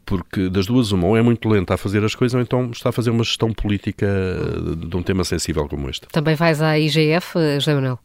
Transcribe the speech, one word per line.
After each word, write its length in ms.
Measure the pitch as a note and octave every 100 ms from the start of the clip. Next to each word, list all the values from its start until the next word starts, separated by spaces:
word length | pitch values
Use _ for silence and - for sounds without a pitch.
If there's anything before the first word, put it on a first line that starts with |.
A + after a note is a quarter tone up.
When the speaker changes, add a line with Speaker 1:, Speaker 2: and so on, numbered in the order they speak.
| -
Speaker 1:
porque 440 | F#2+ - G#2+ F#2
das 160 | F#2+ F#2
duas 260 | B2 A2
uma, 140 | G2 F2
ou 100 | A2+
é 40 |
muito 280 | A#2+ A2+ A2
lenta 240 | G#2+ F2+
a 40 | F#2
fazer 260 | G#2 G#2 G#2+
as 100 | -
coisas, 200 | B2+ B2+
ou 60 |
então 300 | B2 B2+ B2
está 180 | A2+ B2+
a 20 |
fazer 160 | A#2+ A#2
uma 140 | A#2
gestão 280 | A2+ - A2+
política, 540 | G#2+ G#2+ G2+ - - G2+
eh, 800 | G2 F#2 E2+ - E2 E2 E2 E2
de 80 | F2+
um 80 |
tema 200 | F2 F#2+ F2
sensível 420 | E2+ - D#2+ D2
como 220 | D2 C2
este. 180 | - -
Speaker 2:
Também 240 | E3 D#3 D#3
vais 260 | E3+ D3+
à 160 | D#3 D#3
I 80 | D#3
G 220 | D3+ D3+
F, 280 | E3 - F3+
eh, 220 | D3+ C#3+
José 140 | C#3+
Manuel? 260 | C#3+ C3 B2